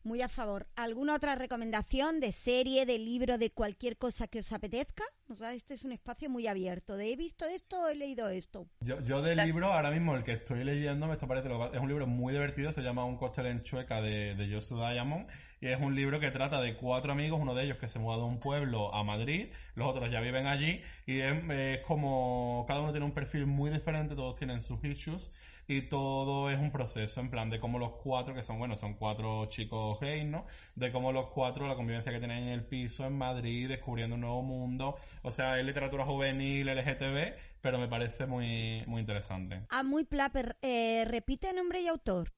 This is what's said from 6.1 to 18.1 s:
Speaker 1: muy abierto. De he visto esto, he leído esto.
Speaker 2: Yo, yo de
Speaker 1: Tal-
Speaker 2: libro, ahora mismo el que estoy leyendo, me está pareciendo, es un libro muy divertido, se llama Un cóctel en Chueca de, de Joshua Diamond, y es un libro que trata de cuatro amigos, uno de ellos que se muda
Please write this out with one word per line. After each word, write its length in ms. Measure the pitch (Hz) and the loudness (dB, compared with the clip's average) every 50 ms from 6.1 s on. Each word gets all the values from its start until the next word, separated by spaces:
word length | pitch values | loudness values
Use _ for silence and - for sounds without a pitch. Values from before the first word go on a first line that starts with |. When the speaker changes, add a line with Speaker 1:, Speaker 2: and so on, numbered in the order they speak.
| 240 - 311 285 | -8 -6 -4 -2
Speaker 1:
muy 180 | 254 240 226 | -2 0 0
abierto. 500 | 214 202 190 185 180 180 180 - - 202 | 0 0 0 0 -2 -2 -4 -6 -6 -6
De 140 | 196 208 220 | -2 -2 -2
he 40 | 254 | 0
visto 300 | 254 330 339 - - 339 | -2 -4 -6 -4 -4 -4
esto, 420 | 311 359 339 _ _ 381 370 339 | -4 -4 -6 _ _ -2 0 2
he 80 | 320 294 | 2 2
leído 340 | 294 285 277 262 240 226 202 | 0 -2 -4 -2 -2 -2 -2
esto. 380 | 185 185 175 - - 196 175 - - _ | -2 -4 -6 -8 -12 -14 -14 -14 -10 _
Speaker 2:
Yo, 200 | 113 120 127 - | -2 -2 -2 0
yo 200 | 120 120 135 139 | 0 2 2 4
de 140 | 151 165 170 | 4 4 6
Speaker 1:
Tal- 100 | 165 156 | 6 4
Speaker 2:
libro, 240 | 160 160 170 175 196 | 4 4 4 4 4
ahora 200 | 185 160 147 147 | 4 4 4 4
mismo 240 | 151 165 170 165 143 | 2 4 4 4 2
el 80 | 127 110 | 2 0
que 80 | 123 117 | -2 -2
estoy 300 | 113 - - 131 120 131 | -4 -2 -4 -2 0 0
leyendo, 440 | 139 147 147 147 143 143 143 151 | 0 0 2 2 0 0 0 0
me 60 | 160 156 | 0 -2
está 140 | 139 143 | -2 0
pareciendo, 440 | 127 127 131 131 131 120 - 120 127 | 0 0 0 0 0 0 0 0 -2
es 80 | 135 135 | 0 0
un 80 | 139 | 0
libro 200 | 135 143 147 135 | 2 2 2 2
muy 260 | 123 120 123 123 127 139 | 2 2 2 2 2 2
divertido, 380 | 143 143 139 - 139 139 156 | 2 2 0 0 0 -2 -2
se 100 | 151 147 | -2 -2
llama 240 | 127 123 120 127 123 | -2 0 0 0 0
Un 120 | 123 127 | -2 -2
cóctel 280 | 120 131 123 - - 123 | -2 -2 -2 -2 0 -2
en 180 | 123 120 117 117 | 0 0 -2 -2
Chueca 380 | - - 127 123 - 117 110 | -2 -4 -4 -2 -2 0 0
de, 320 | 107 107 107 104 104 104 101 | 2 2 0 0 0 -2 -2
de 160 | 101 104 101 104 | -2 -2 0 -2
Joshua 380 | 107 107 - 120 117 117 117 | -4 -4 -4 -4 -2 0 0
Diamond, 360 | 123 120 123 139 151 175 - - - - - - - - | 0 0 0 0 -2 -2 -6 -8 -14 -16 -18 -20 -14 -6
y 80 | - | -2
es 120 | 127 127 131 | -2 0 2
un 140 | 143 139 135 | 2 2 2
libro 240 | 135 139 139 143 151 | 2 2 2 2 2
que 120 | 151 139 | 2 0
trata 280 | 131 131 135 139 147 135 | 2 0 0 2 2 2
de 140 | 123 117 107 | 2 0 0
cuatro 340 | - 123 123 127 127 139 147 | -2 0 0 2 2 2 0
amigos, 280 | 139 139 147 156 160 151 | 0 0 2 2 2 2
uno 140 | 151 135 123 | 2 2 2
de 120 | 127 139 | 2 0
ellos 120 | 143 127 | 0 -2
que 100 | - - 110 | -4 -6 -6
se 100 | - 113 | -4 -2
muda 180 | 110 113 | 0 0